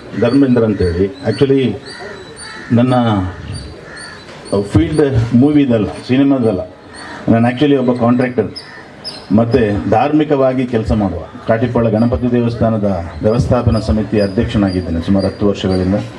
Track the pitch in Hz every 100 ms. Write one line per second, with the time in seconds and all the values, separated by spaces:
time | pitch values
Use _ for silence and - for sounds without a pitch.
0 | - 101 113 139 139 120 113 95 90 85
1 | 98 - 139 - 135 135 120 98 - -
2 | - - - - - - - 117 127 127
3 | 117 104 92 - - - - - - -
4 | - - - - - 98 101 - 165 151
5 | 143 120 117 120 143 147 135 113 95 -
6 | - 127 139 135 110 92 90 - - -
7 | - - - 113 117 123 147 139 120 117
8 | 113 123 127 120 95 - - - - -
9 | - - - 101 117 127 107 101 - 104
10 | 139 151 151 143 131 127 123 113 113 113
11 | 98 82 - - - 113 120 120 117 104
12 | 120 123 123 120 117 117 113 110 101 92
13 | 85 - 107 120 - 123 120 117 - 110
14 | 104 110 101 95 117 113 98 92 87 82
15 | 87 98 95 - 101 98 95 92 90 104
16 | 117